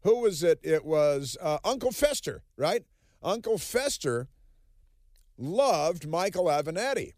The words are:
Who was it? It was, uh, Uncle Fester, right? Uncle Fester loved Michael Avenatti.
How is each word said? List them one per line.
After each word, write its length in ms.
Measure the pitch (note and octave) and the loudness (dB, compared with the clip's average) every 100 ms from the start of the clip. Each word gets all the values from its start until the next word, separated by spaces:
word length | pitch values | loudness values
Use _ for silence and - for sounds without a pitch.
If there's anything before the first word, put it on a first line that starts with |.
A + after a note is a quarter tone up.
Who 160 | G#3 A#3+ | 4 4
was 240 | A3+ D#3+ | 2 2
it? 160 | E3+ D#3 | 2 2
It 200 | D#3+ D#3 | 2 0
was, 540 | D3+ D#3 D3 C#3 C3+ - | 2 2 4 2 -4 -6
uh, 200 | E3 D3+ | -4 -2
Uncle 280 | G3 C4 B3+ | -2 0 -2
Fester, 520 | A3 D4 C#4 - G#2+ _ - | 2 2 2 -6 -10 _ -4
right? 280 | D3 A3+ _ _ _ _ | -2 -2 _ _ _ _
Uncle 360 | E3 A3+ A3 G#3 | -4 -4 -2 -4
Fester 720 | - A#3+ C#4 - C#3 A#2+ C3 _ - _ _ _ _ _ _ _ _ - | -2 -2 -2 -4 -4 -4 -6 _ -20 _ _ _ _ _ _ _ _ -12
loved 720 | C3 G#3 C#4 E3+ D#3 F3 D3+ | -4 2 2 2 0 -2 -4
Michael 380 | E3 G3 F#3 F3 | -2 -2 0 2
Avenatti. 680 | D3 D3 E3 B3+ A#3+ F2 | 2 0 -4 -2 -4 -6